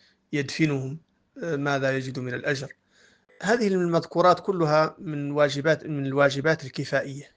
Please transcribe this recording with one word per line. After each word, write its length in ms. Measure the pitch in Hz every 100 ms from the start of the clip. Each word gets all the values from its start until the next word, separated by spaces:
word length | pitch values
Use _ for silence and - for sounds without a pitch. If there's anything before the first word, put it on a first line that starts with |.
| _ _ _
يدفنهم، 680 | 147 131 - 160 139 131 156 _ _ _ -
آه، 140 | 170 143
ماذا 400 | 143 139 135 135
يجد 220 | 131 131
من 160 | 127
الأجر؟ 380 | 123 143 135 139 - _ _ _ _ _ -
هذه 260 | 180 247 202
المذكورات 720 | 190 175 165 - 170 180 170
كلها 560 | - 185 156 151 156 -
من 320 | 156 147 143
واجبات، 560 | 143 147 143 151 151 -
من 200 | 147 135
الواجبات 580 | 135 143 135 151 156
الكفائية، 640 | 131 - 135 139 143 135 -